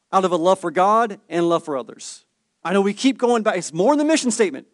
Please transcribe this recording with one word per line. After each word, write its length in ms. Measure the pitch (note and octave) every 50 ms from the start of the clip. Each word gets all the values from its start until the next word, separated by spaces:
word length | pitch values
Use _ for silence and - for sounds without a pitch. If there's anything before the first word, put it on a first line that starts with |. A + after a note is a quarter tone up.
| _ _
out 140 | - F#3+ F#3+
of 80 | F3+ F3+
a 40 |
love 220 | E3 D#3+ F#3 F#3+ F#3+
for 120 | - F3
God 500 | C#3+ F3+ F3+ G3+ G#3+ A3+ A#3+ A3 G3 - _ _
and 220 | E3 E3+ E3+ E3+
love 140 | E3+ D#3 -
for 120 | D#3 C#3+
others. 480 | C3 A#2 A#2+ B2 - - - - - _ _ _ _ _ _ _ _ -
I 80 | E3 F#3
know 80 | G3+
we 140 | G3 G3+ G3+
keep 240 | G#3 - C4+ C4+ -
going 240 | B3 A#3+ A#3+ A3+ G#3+
back. 160 | A3 F3+ F3+
It's 160 | D#3+ - D3+
more 200 | E3 F#3 B3+ D4
than 120 | C#4+ D4+
a 20 | D4+
mission 220 | D#4+ C#4 - B3
statement. 360 | G#3+ - A3 F3 C3+ C3 - _